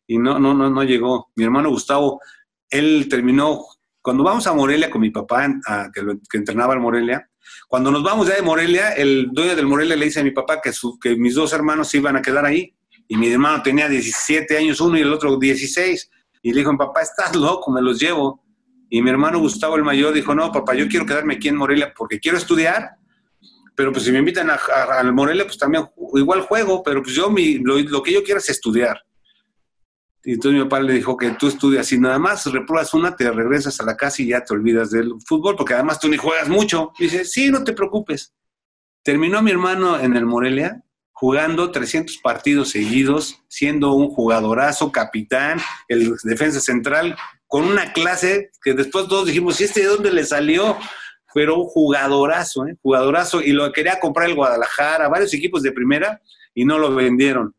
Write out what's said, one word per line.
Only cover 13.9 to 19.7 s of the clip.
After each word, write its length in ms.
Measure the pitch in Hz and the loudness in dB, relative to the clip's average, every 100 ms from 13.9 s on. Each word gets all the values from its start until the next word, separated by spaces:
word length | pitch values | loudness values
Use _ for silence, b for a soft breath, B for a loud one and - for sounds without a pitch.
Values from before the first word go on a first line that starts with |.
| 131 113 - - 156 156 151 | 0 -2 -4 -2 -2 0 0
años 240 | 156 139 | 0 2
uno 180 | 170 160 | 2 2
y 20 | |
el 120 | 143 | 2
otro 240 | 151 147 135 | 0 0 2
dieciséis, 760 | 135 135 135 175 185 175 - _ _ _ | 2 0 -2 -2 -2 -2 -6 _ _ _
y 100 | 117 | -2
le 80 | 131 | 0
dijo, 160 | 147 139 | 2 0
"Papá, 260 | 139 160 | 0 -2
estás 320 | 156 - 180 | -4 -4 -2
loco, 380 | 170 147 180 139 | 0 0 0 -2
me 100 | 127 | 0
los 160 | 127 117 | 0 0
llevo". 460 | 160 160 135 - _ _ _ _ - | 0 0 -2 -4 _ _ _ _ -4
Y 120 | 117 | 0
mi 80 | 123 | 2
hermano 280 | 135 156 170 | 2 2 2
Gustavo, 380 | 156 - 156 | 0 -2 -2